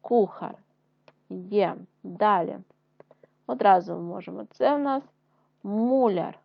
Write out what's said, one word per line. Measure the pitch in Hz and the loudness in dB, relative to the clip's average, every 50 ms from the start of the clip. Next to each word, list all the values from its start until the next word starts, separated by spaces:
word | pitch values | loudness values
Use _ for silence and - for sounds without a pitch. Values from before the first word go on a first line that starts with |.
Кухар. | - - 240 240 202 180 - - - - - _ _ _ _ _ _ _ _ _ _ - _ _ _ _ | -2 2 2 2 2 0 -4 -12 -14 -14 -14 _ _ _ _ _ _ _ _ _ _ -20 _ _ _ _
Є. | 190 185 180 190 202 208 190 170 180 - 180 _ _ _ - | -14 -14 -10 -2 2 2 2 2 -2 -8 -16 _ _ _ -16
Далі. | 190 175 170 208 214 208 180 165 - - 185 190 _ _ _ _ _ _ _ - _ _ _ - _ _ _ _ | -16 -4 0 2 4 4 2 0 -2 -6 -10 -16 _ _ _ _ _ _ _ -20 _ _ _ -20 _ _ _ _
Одразу | - 254 254 214 202 190 185 175 175 170 | -10 -6 2 6 6 6 6 4 -2 -8
можемо. | 175 170 170 180 202 - - 185 214 214 - | -8 -8 -10 -10 -12 -12 -14 -14 -14 -14 -16
Це | _ _ - 262 294 | _ _ 2 2 2
в | 294 | 2
нас | 285 285 269 277 277 _ _ _ _ _ _ _ _ _ _ _ - | 0 -2 -4 -4 -6 _ _ _ _ _ _ _ _ _ _ _ -10
муляр. | 202 202 214 226 247 262 269 254 220 190 175 165 - - - | -4 -2 0 2 2 4 4 4 2 2 0 -4 -6 -10 -14